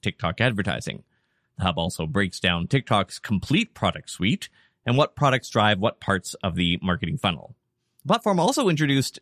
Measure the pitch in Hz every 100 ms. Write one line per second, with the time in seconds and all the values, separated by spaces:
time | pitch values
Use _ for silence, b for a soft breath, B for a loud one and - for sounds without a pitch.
0 | 104 - 82 - 120 104 98 60 - -
1 | - _ _ _ _ - 92 80 82 -
2 | 80 101 98 - 92 85 85 135 - 107
3 | 95 - - 101 - 135 - - 95 -
4 | - - 92 190 - b b b - 127
5 | 147 - 143 131 - 117 104 98 101 -
6 | - 95 - - 92 87 87 87 92 85
7 | 85 143 98 76 - - _ _ _ _
8 | 139 226 214 185 175 277 220 151 147 135
9 | 127 -